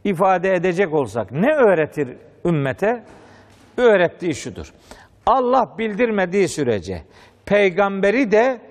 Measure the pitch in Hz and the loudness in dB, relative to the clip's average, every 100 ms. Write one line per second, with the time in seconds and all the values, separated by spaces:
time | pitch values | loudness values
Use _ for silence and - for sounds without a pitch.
0 | 202 170 190 185 190 180 185 175 196 151 | -6 0 2 2 0 0 0 -2 -2 -2
1 | 120 113 104 131 247 302 226 165 147 156 | -2 -6 -6 -2 0 2 2 2 0 -4
2 | 127 - - - 175 160 139 120 202 240 | -8 -8 -20 -8 -2 -2 -2 -2 -2 -4
3 | - - - - - _ - - 240 202 | -8 -20 -20 -20 -20 _ -14 2 4 6
4 | 170 - 180 139 127 87 78 - - - | 2 0 -6 -6 -8 -12 -16 -18 -20 -20
5 | - _ - 254 247 262 220 165 226 196 | -20 _ 0 2 2 0 0 -4 -6 -2
6 | 240 208 180 196 175 - 123 104 85 90 | -2 0 -2 0 0 -2 -2 -2 -4 -12
7 | - - - _ - 202 196 170 196 196 | -12 -20 -20 _ 0 2 2 2 -2 0
8 | 196 233 240 208 262 240 - | 0 0 2 2 2 -2 -12